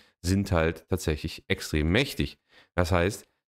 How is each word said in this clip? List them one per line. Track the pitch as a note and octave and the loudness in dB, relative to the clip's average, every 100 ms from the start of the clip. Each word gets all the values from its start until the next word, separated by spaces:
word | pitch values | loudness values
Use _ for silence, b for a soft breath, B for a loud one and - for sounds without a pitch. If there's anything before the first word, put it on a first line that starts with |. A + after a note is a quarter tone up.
| B B | B B
sind | F2 G2 F#2+ | 0 0 2
halt | E2+ D#2+ E2+ - | 2 2 -2 -4
tatsächlich | F#2 - D#2 E2 - - | -4 -2 -4 -6 -10 -6
extrem | - - D#2 D#2 | -6 -2 0 2
mächtig. | G2+ C#3+ - D2 - b b b - | 2 0 -2 -6 -6 b b b -2
Das | F2 | 2
heißt, | F2+ F2 - - _ | 2 2 -2 -16 _